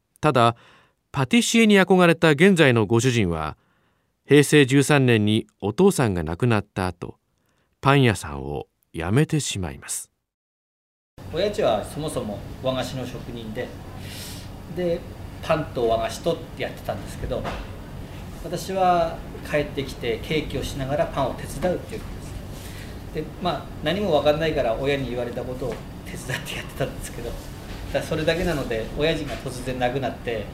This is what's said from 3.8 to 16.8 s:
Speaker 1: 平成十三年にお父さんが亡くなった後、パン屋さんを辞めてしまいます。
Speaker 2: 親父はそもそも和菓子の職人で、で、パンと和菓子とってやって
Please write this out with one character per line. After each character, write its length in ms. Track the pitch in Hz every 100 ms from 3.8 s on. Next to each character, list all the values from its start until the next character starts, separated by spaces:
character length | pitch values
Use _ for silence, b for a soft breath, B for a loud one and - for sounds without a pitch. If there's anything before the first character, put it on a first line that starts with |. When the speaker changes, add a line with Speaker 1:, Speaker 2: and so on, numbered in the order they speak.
| _ _ _ _ -
Speaker 1:
平 200 | 147 139
成 200 | 151 131
十 180 | 139
三 220 | 135 147 127
年 200 | 113 104
に 220 | 110 - _
お 140 | 98
父 180 | - 196
さ 160 | 185 117
ん 60 |
が 100 | 87
亡 140 | 78 85
く 100 | 123
な 140 | 107
っ 20 |
た 240 | - - 92
後、 300 | - - - _ _ _ _ _ _
パ 120 | 135
ン 100 | 139
屋 120 | 123 92
さ 180 | 73
ん 100 | 71
を 240 | 67 71 - _ _
辞 120 | 80 82
め 140 | 120 156
て 140 | 156
し 180 | - 104
ま 140 | 85
い 80 | 71
ま 100 | -
す。 220 | - - _ _ _ _ _ _ _ _ _ _ - 92
Speaker 2:
親 160 | 151 208
父 120 | 208
は 200 | 143 107
そ 160 | 98 143
も 100 | 156
そ 120 | 139
も 180 | 107 101 - -
和 140 | 131 127
菓 80 |
子 100 | 123
の 140 | 135 120
職 220 | - -
人 220 | 120 110
で、 140 | 110 117 - - - B B B B B - - 180
で、 240 | 175 170 - - - -
パ 140 | - 160
ン 100 | -
と 160 | 131 117
和 100 | 113
菓 80 | 113
子 80 | -
と 140 | 170
っ 40 | - - -
て 80 |
や 60 | 117
っ 40 |
て 80 | -